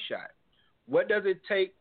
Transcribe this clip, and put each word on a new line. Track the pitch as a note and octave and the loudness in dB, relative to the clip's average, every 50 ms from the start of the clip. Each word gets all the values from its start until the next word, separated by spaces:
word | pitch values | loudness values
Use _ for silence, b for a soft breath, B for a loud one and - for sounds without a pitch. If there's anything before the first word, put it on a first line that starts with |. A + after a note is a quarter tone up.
| - - | -10 -8
shot. | A2 - - - - _ _ _ _ _ _ _ _ _ _ | -8 -10 -10 -14 -18 _ _ _ _ _ _ _ _ _ _
What | A#2 C3+ F3 G#3 G#3 | 0 0 2 2 2
does | G#3 G#3 F#3+ | 2 0 2
it | G3 F#3 - - - | 0 -2 -2 -2 -2
take | G3+ F#3+ F#3 F#3+ - _ | 0 0 0 0 -4 _